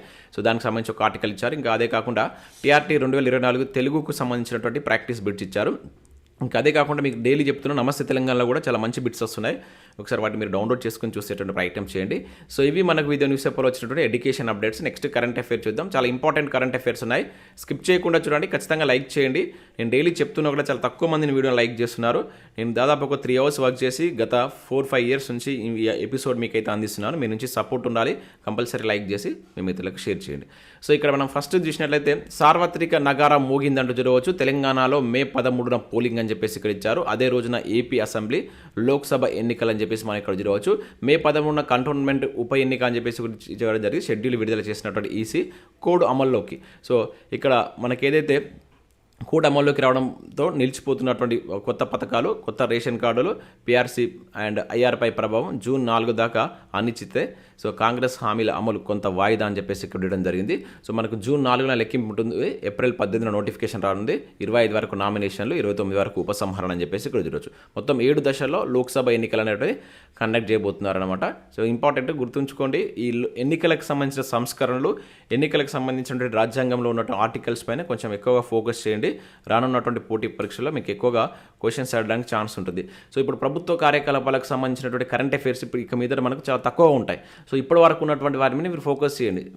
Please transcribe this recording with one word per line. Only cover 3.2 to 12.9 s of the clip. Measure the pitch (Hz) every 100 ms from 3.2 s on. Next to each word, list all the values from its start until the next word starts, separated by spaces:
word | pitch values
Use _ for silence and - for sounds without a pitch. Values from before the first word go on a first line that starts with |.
| 127
ఇరవై | 127
నాలుగు | 127 127
తెలుగుకు | 135 131 131 156 151
సంబంధించినటువంటి | 147 127 120 117 117 117 120
ప్రాక్టీస్ | - 113 - 117
బిట్స్ | 101 98
ఇచ్చారు. | 95 104 123 - - - _ - _ -
ఇంకా | 127 117
అదే | 143
కాకుండా | 147 147 147
మీకు | 139 113
డైలీ | 120 143
చెప్తున్న | 139 - 135 143
నమస్తే | 123 139
తెలంగాణలో | 127 131 131 123 120
కూడా | 143 135
చాలా | 117
మంచి | 110 127
బిట్స్ | 123 -
వస్తున్నాయి. | 113 - 113 - - - - -
ఒకసారి | 104 113
వాటిని | 110 107
మీరు | 104
డౌన్లోడ్ | 95 110 123 117
చేసుకొని | - 113 104
చూసేటువంటి | 104 98 95
ప్రయత్నం | 95 90 - 95 95
చేయండి. | 98 240 - - - -
So, |
ఇవి | 139 165
మనకు | 180